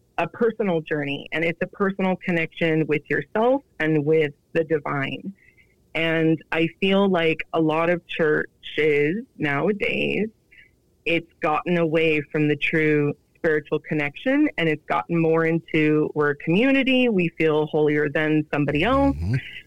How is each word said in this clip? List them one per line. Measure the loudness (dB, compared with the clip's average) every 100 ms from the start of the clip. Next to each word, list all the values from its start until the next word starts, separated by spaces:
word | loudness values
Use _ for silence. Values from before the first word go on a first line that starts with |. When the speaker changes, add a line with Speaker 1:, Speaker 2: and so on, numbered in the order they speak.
| _ -6
Speaker 1:
a | -6
personal | 0 -2 0 -2 -2
journey, | -2 -4 -4 -8 -8
and | -4
it's | -4 -4
a | -6
personal | -4 -4 0 -2 -2
connection | -2 -4 -4 -2 0 0 0
with | -2 -2
yourself | -6 -4 0 0 0 -4 -6
and | 0 0 2
with | 2 0 -4 _
the | -4
divine. | 0 -2 -2 -4 -4 -8 -12 -14 _ _ _ _ _
And | -4 0 2 2 0 -2
I | -2 -2 0
feel | 2 2 2
like | 2 0 0 -4
a | 0
lot | 0 2 0
of | 0 -4
churches | -2 0 0 -2 _ -8 -2 2 2 2 -2 -8 -4
nowadays, | -2 0 0 -2 -2 -2 -2 -2 -4 -8 _ -20 -20 _ _ _
it's | -2 -2 -4 -6
gotten | -2 -2 0 0
away | 2 2 2 0 -2
from | 0 0
the | 0
true | 0 0 2 2 0 -4 _ _
spiritual | 0 0 -2 -6
connection, | -4 -4 -4 -4 0 2 2 0
and | -2
it's | -2 -2
gotten | -4 -2 0
more | 2 2 2
into | 0 -2 0 2 2 0
we're | 0 -2
a | -2
community, | 0 2 2 2 2 2 2
we | 0 -2 0
feel | 0 0 0
holier | 0 2 0 -2
than | -2 0 0 0
somebody | -2 -2 0
else, | 0 2 2 0
Speaker 2:
Mm-hmm. | -2 -4 -6 -16